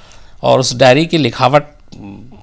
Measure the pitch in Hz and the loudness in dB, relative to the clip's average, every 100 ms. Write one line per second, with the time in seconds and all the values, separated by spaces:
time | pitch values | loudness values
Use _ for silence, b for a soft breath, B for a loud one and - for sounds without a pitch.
0 | b b b b 127 127 131 120 131 135 | b b b b -2 0 0 2 2 4
1 | 165 165 123 - 131 143 143 - - 113 | 0 -2 -2 -2 0 0 -2 -20 -20 -20
2 | 101 101 113 - | -20 -20 -20 -20